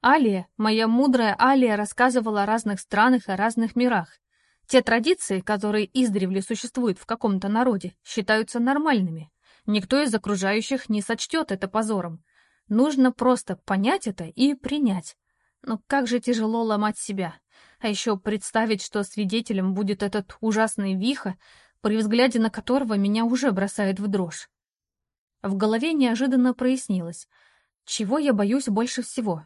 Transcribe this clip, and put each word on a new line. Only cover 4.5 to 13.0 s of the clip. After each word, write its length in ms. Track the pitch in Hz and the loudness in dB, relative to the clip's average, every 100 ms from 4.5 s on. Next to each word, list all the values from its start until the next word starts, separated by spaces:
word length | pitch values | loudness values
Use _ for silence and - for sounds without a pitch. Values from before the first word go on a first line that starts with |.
| _ _ | _ _
Те 160 | 262 | 2
традиции, 600 | 247 226 226 359 - 190 | 4 0 2 -2 0 -4
которые 460 | 185 214 208 208 214 | -2 -2 0 0 0
издревле 480 | 262 247 202 185 190 | 0 0 0 -2 -2
существуют 560 | 196 226 240 - 240 185 | -4 -6 -6 -4 -2 -2
в 80 | - | -6
каком-то 420 | 226 220 190 196 | -4 -2 -2 0
народе, 480 | 214 254 233 180 - | 0 2 0 -6 -14
считаются 560 | - - 196 214 220 240 | -10 -6 0 0 0 -2
нормальными. 720 | 240 285 311 254 185 160 156 _ _ _ - | 0 2 2 2 0 -4 -14 _ _ _ -2
Никто 340 | 208 190 269 | -2 2 2
из 100 | 294 214 | 2 0
окружающих 760 | 202 202 190 208 220 269 - | -2 -2 0 -2 -2 -6 -2
не 140 | 214 | -4
сочтет 480 | 196 226 - 330 311 | -2 -6 -2 -4 -4
это 160 | 196 190 | -6 -4
позором. 560 | 214 220 208 175 165 _ _ _ _ _ | -4 -2 -2 -4 -12 _ _ _ _ _
Нужно 420 | 208 277 277 | 2 2 4